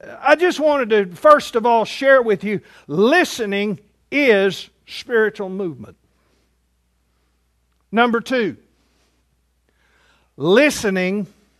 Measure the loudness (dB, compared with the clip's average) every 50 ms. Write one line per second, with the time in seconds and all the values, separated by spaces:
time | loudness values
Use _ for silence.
0 | -16 -20 -18 -6 0 0 2 2 2 -2 -2 0 0 0 0 0 0 0 0 0
1 | 0 -2 -6 0 4 6 6 6 4 -2 -4 -2 0 2 0 0 0 -2 -6 -2
2 | 2 4 4 4 4 2 -2 -2 -2 -4 -6 -6 -8 -10 -20 -20 _ -8 -2 2
3 | 2 4 4 4 2 0 -2 -8 -6 -4 -4 -4 -4 -4 -6 -8 _ _ _ _
4 | _ -6 -2 0 2 4 4 4 2 0 -2 -4 -14 -18 _ _ _ -20 -18 -18
5 | -12 -4 -2 0 0 0 -2 -6 -12 -10 -8 -8 -8 -10 -10 -12 -18 -20 -20 _
6 | _ _ _ _ _ _ _ _ _ _ _ _ _ _ _ _ _ _ _ _
7 | _ _ _ _ _ _ _ _ _ _ _ _ _ _ _ _ _ _ 0 2
8 | 2 2 2 -2 -4 -2 -2 -2 -2 -2 -4 -8 _ _ _ _ _ _ _ _
9 | _ _ _ _ _ _ _ _ _ _ _ _ _ _ _ _ _ _ _ _
10 | _ _ _ _ _ _ _ -6 -2 2 4 4 4 2 0 -2 -4 -4 -2 -2
11 | -2 -4 -4 -6 -8 -10 _ _ _ _ _